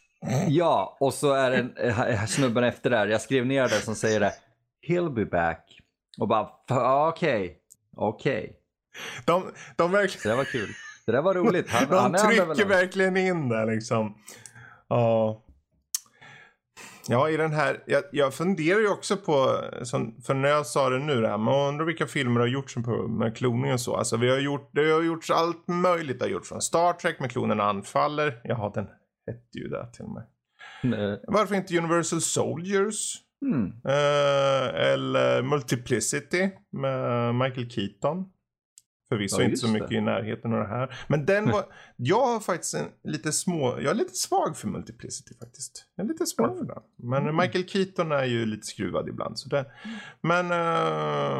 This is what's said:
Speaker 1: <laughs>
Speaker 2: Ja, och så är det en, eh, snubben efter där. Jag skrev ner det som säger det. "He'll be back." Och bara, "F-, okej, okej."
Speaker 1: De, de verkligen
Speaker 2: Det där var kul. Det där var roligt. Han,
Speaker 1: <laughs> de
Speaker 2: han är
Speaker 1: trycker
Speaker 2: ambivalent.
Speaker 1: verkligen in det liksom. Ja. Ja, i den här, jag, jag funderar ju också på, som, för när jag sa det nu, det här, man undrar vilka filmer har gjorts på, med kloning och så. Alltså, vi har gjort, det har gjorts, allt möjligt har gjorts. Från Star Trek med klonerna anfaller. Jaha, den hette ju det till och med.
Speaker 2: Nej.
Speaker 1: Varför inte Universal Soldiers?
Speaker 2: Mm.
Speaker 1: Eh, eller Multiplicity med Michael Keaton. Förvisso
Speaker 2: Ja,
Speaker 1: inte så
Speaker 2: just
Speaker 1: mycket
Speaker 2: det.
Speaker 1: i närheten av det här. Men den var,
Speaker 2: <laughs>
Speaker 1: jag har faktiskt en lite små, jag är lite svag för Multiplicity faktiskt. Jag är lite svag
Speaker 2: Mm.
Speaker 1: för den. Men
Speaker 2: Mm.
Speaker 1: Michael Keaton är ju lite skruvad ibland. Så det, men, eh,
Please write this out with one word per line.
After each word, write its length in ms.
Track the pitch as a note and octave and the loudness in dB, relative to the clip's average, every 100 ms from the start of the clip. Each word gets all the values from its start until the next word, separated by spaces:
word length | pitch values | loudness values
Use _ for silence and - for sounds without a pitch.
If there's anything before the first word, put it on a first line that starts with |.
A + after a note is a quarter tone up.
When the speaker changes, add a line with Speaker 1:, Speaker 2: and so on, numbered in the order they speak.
| _ _ - | _ _ -4
Speaker 1:
<laughs> 200 | B2+ F3+ | 0 2
Speaker 2:
Ja, 500 | D3 E3 A#2+ F#2+ - | 4 4 2 0 0
och 140 | - | 0
så 200 | - D3 | 2 2
är 180 | C3+ C3 | 4 4
det 60 | B2+ | 2
en, 200 | A#2+ - | 0 -2
eh, 480 | B2 G#2+ A#2 A2+ A2 | 0 2 0 0 0
snubben 380 | - C3 A#2 | 0 2 2
efter 260 | A#2+ - C3+ | 2 0 0
där. 180 | A#2+ G2+ | 2 2
Jag 140 | G#2+ | 0
skrev 240 | - C3+ B2 | 0 0 2
ner 180 | C3+ | 2
det 60 | B2 | 2
som 260 | G#2+ A2+ G#2+ | 0 -2 -2
säger 240 | A2+ G#2+ | 2 4
det. 140 | G2+ - _ _ _ _ - | 2 0 _ _ _ _ -2
"He'll 260 | F3 E3+ | -2 0
be 120 | A#2 F#2 | -2 0
back." 540 | F2+ E2 E2+ _ - _ _ _ - | 0 0 -2 _ -20 _ _ _ -6
Och 80 | A2 | 0
bara, 140 | A2 - - - | 0 0 -6 -2
"F-, 80 | B2+ B2 C#3 D#3+ | 0 2 2 2
okej, 460 | D#3+ E3 A2+ F2+ - _ - _ - | 0 0 0 -2 -10 _ -20 _ -4
okej." 640 | G#2 G#2+ D3+ A#2+ - - _ _ _ - - - C#3 | -2 -2 -2 -2 -6 -14 _ _ _ -14 -12 -4 0
Speaker 1:
De, 180 | F3 F3 - - - | 0 0 -10 -8 0
de 160 | E3+ | 2
verkligen 300 | G3+ F#3+ - | 2 2 0
Speaker 2:
Det 60 | G#2 | 0
där 80 | A#2+ | 0
var 60 | C3+ | 0
kul. 180 | B2+ F#2+ - - - - | -4 -6 -10 -16 -8 -2
Det 60 | |
där 100 | A#2+ | 2
var 120 | E3+ | 2
roligt. 360 | F3+ A3 F3+ - | 2 2 2 2
Han, 160 | A#2 - | 2 4
Speaker 1:
<laughs> 40 | |
de 60 | - | 4
Speaker 2:
han 200 | - - | 4 4
är 40 | |
Speaker 1:
trycker 220 | G#3+ A3+ | 4 4
Speaker 2:
ambivalent. 300 | E3+ F#3+ G3 | 2 2 2
Speaker 1:
verkligen 460 | F#3 F#3 F#3+ F#3+ F#3 | 4 2 2 2 2
in 320 | F#3 F3+ C3 | 0 0 0
det 160 | A2+ A2 | 0 0
liksom. 520 | A2 A2 A2+ G#2+ G#2 - - - - - - - | -2 0 0 -2 -6 -20 -20 -20 -20 -20 -18 -2
Ja. 540 | B2 A#2 A2+ A2 A2 - _ _ _ _ - - _ - - - _ _ - - - - | 2 4 4 2 -2 -10 _ _ _ _ -12 -12 _ -20 -20 -20 _ _ -20 -20 -14 -2
Ja, 220 | A#2+ D#3 | 2 2
i 80 | D#3 | 2
den 140 | D#3+ | 0
här, 320 | D#3 C#3 B2+ - | 0 0 -2 0
jag, 180 | C#3+ C#3 | 0 0
jag 220 | C3+ C3+ | 0 0
funderar 460 | C3 E3+ F#3 D#3 G#3 | 0 -2 0 2 2
ju 100 | G#3 | 2
också 280 | F#3 - G3 | 0 -2 -4
på, 440 | - C#3+ C3 A2+ - - | 0 2 4 2 -2 -8
som, 380 | B2 C3+ B2 - | -4 -4 -4 -6
för 120 | - | -4
när 160 | C3+ C#3 | 0 2
jag 160 | D3 D3 | 2 2
sa 240 | D3+ C3 | 2 2
det 100 | B2+ | 2
nu, 220 | D3+ B2+ | 0 2
det 60 | A2 | 2
här, 100 | G#2 | 2
man 300 | A2+ C#3 C#3+ | 2 2 2
undrar 180 | D3 D#3+ | 0 -2
vilka 220 | D#3+ C#3 | -2 -4
filmer 320 | D3+ B2+ A#2+ | -2 0 2
har 80 | A#2+ | 2
gjorts 280 | C3+ C3+ - | 0 -4 -6
på, 320 | A#2+ A2 A2 | -4 -2 -2
med 300 | - A2+ A2+ | -2 -2 -2
kloning 360 | B2+ A#2 C#3 | -2 0 0
och 60 | B2+ | -2
så. 160 | A#2+ G2+ | -2 -2
Alltså, 220 | A2+ A2+ | 0 0
vi 120 | B2 | 2
har 80 | C3 | 2
gjort, 300 | C#3+ C#3+ - | 0 -4 -4
det 180 | C#3+ D#3 | 0 4
har 100 | D#3 | 4
gjorts, 300 | E3 D#3+ - | 2 -2 0
allt 360 | D#3 E3+ E3 - | 0 0 -2 -4
möjligt 540 | F3 F3+ E3+ D3+ A#2+ | 2 2 2 0 -4
har 60 | G#2+ | -4
gjorts. 200 | F#2 - | -4 -6
Från 120 | G2 | -6
Star 320 | - E3 F3 | 0 2 2
Trek 260 | F3 E3+ D#3+ | 2 -2 -4
med 120 | C3 | -6
klonerna 320 | A#2+ A2+ G#2+ | -2 0 2
anfaller. 800 | G#2 G2 - C#3 D3 D3 D3+ B2 | 2 0 -2 0 0 0 -2 -4
Jaha, 280 | - A#2 G#2 A2 | -6 -4 -4 -4
den 120 | G2 - _ _ - | -8 -12 _ _ -14
hette 300 | A#2+ _ - | -14 _ -12
ju 100 | - | -8
det 220 | - - | -8 -10
till 100 | - - | -14 -12
och 60 | |
med. 120 | - - _ _ _ - - | -12 -14 _ _ _ -20 -6
Speaker 2:
Nej. 380 | B2+ G#2+ G2+ G#2 - | -2 -2 -2 -4 -2
Speaker 1:
Varför 280 | G3+ G3 G3+ | 0 2 -2
inte 220 | F#3 E3+ | 0 0
Universal 440 | E3 E3+ D#3+ E3 | 2 0 0 -2
Soldiers? 920 | - C#3+ A2 C3+ F3+ G3 G3+ A3 - - _ _ C#4 | 0 0 -2 -4 -2 0 0 -2 -6 -10 _ _ -2
Speaker 2:
Mm. 200 | D#3 F#2+ A2+ - | 0 -2 -4 0
Speaker 1:
Eh, 1040 | C#3+ C#3+ D3 C#3+ C#3 C#3 C3+ C3 - C3+ | 2 4 4 4 4 2 2 0 0 2
eller 480 | C3+ C3+ C3 B2+ B2 | 2 2 2 4 2
Multiplicity 1080 | B2+ D3 B2+ B2 - A#2 - D3 - F3+ F#3+ F#3+ _ | 2 0 0 -4 0 -2 0 -4 -2 0 0 -4 _
med 640 | C#3+ C3+ C3 B2+ A#2+ A#2+ A#2+ | -4 -2 -2 0 0 0 0
Michael 340 | C3 B2+ A#2+ | 0 -2 -6
Keaton. 560 | - G2 - C#3+ F3 F#3+ _ _ _ _ _ _ _ - | -4 -6 -4 -4 -2 -6 _ _ _ _ _ _ _ -6
Förvisso 300 | A2 G2 G2+ | -2 0 0
Speaker 2:
Ja, 40 | B2 | 2
Speaker 1:
inte 120 | - | 0
så 80 | A#2 | 0
Speaker 2:
just 60 | |
Speaker 1:
mycket 160 | G#2+ - | -2 0
Speaker 2:
det. 60 | A2 | -2
Speaker 1:
i 60 | |
närheten 520 | G#2+ G#2+ G#2+ A2+ A#2 | 0 -2 -4 -6 -4
av 60 | A2+ | -2
det 80 | G2 | -2
här. 300 | A#2 B2+ - - | -4 -6 -8 -2
Men 180 | D3+ C#3 | 0 2
den 260 | G3+ G#3+ | 2 2
var, 120 | G#3 - - | 0 -2 -12
Speaker 2:
<laughs> 140 | - - | -20 -6
Speaker 1:
jag 300 | B2 G#3 C4 | 0 2 2
har 140 | A3+ | 0
faktiskt 340 | G#3 E3+ - | -2 -4 -4
en 120 | D#3 E3 - | -6 -8 -10
lite 280 | C#3+ D3+ D#3 | -8 -6 -4
små, 440 | D3+ - E3+ B2+ C2 | -2 -2 0 0 0
jag 60 | C3+ | 0
är 20 | |
lite 200 | G#3 F#4 | 0 -2
svag 440 | - - F#4+ D4 - | -4 -2 0 0 -4
för 100 | G#2 | -6
Multiplicity 640 | F2 - - - - - - | -6 -8 -14 -14 -14 -16 -20
faktiskt. 460 | - - - - - - | -20 -16 -16 -18 -16 -6
Jag 80 | |
är 40 | G3 | -6
lite 180 | D#4+ F4 | -4 -4
svag 200 | - A#3 | 0 0
Speaker 2:
Mm. 60 | F#4 | -2
Speaker 1:
för 80 | B3 | -8
den. 100 | - - - | -10 -16 -12
Men 240 | A#2+ C3+ | -4 0
Speaker 2:
Mm. 120 | D3 D#3+ | 0 2
Speaker 1:
Michael 320 | F3 F#3 F#3 | 0 0 -2
Keaton 440 | G3 F#3+ F#3+ D#3+ | -2 0 -2 0
är 140 | C#3+ C3 | 0 0
ju 200 | A#2 A2+ | 0 0
lite 220 | G#2+ - | -4 -8
skruvad 420 | - F2+ D#2+ - | -6 -4 -2 -4
ibland. 300 | - - - | -6 -8 -8
Så 100 | B2+ | -4
det, 160 | C#3 B2+ - G#3+ A3 - - | -4 -4 -10 -14 -12 -14 -4
men, 300 | D#3 F3 F3 | 0 0 2
eh, 880 | F3 E3+ E3 D#3+ D#3 D3+ D3 C#3+ | 0 0 0 0 0 -2 -2 -2